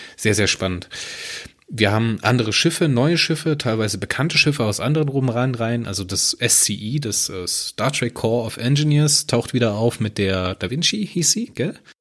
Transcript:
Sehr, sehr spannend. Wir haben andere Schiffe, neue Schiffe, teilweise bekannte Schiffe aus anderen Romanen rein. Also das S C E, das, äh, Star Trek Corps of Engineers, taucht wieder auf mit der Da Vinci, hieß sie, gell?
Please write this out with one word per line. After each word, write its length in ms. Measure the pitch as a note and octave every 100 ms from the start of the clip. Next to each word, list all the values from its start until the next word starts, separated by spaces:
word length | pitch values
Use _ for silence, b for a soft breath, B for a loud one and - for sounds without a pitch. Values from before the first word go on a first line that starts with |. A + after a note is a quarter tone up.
| B -
Sehr, 180 | A2
sehr 140 | G#2 G2
spannend. 400 | - F#2+ F2+ - B B B B B B _ -
Wir 240 | A#2 G2+
haben 260 | A2 A2+ G#2+
andere 300 | G#2+ B2 A2
Schiffe, 360 | - F3 - D#3+
neue 280 | A#2+ D3 E3
Schiffe, 400 | - D#3 D#3+ D3
teilweise 420 | A#2 A2 G#2+ F#2+
bekannte 380 | - - C#3+ -
Schiffe 280 | D3 C#3+
aus 160 | A2 G2+
anderen 280 | A#2 D#3 C#3+
Romanen 460 | C3+ C3 A#2 C3
rein. 320 | A#2+ A2+ A#2+ A2+
Also 160 | F#2+
das 320 | F2+ F#2+ -
S 280 | - A#2+ -
C 120 | -
E, 240 | G2+ G#2+ D3
das, 300 | B2 - -
äh, 180 | F#2 F2
Star 460 | - - - C3
Trek 220 | C#3+ B2
Corps 320 | - A2+ A#2+ A2+
of 100 | -
Engineers, 720 | A#2+ C#3+ D3+ D3 D3+ - -
taucht 260 | A#2+ -
wieder 200 | B2 A#2
auf 260 | G#2 A#2 -
mit 180 | G#2+ -
der 380 | F#2+ F#2+ F#2 F#2+
Da 140 | F#2
Vinci, 360 | C#3 E3 G#3 G3
hieß 240 | F3 D#3
sie, 220 | - A#3
gell? 240 | - D3 - B -